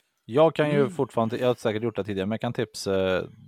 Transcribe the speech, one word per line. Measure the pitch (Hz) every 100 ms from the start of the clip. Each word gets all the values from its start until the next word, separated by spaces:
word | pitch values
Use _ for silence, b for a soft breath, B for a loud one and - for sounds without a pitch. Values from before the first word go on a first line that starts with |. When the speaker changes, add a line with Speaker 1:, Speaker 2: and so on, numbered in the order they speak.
| _ _ -
Speaker 1:
Jag | 120 160 151
kan | 151
ju | 143
Speaker 2:
Mm. | 135
Speaker 1:
fortfarande, | 170 127 - 113 117
jag | 123
har | 120
säkert | 120 107
gjort | 117 107
det |
tidigare, | 98 98 95
men |
jag | 110
kan | 120
tipsa, | 120 113 - 101 95 95 90
eh, | 82 -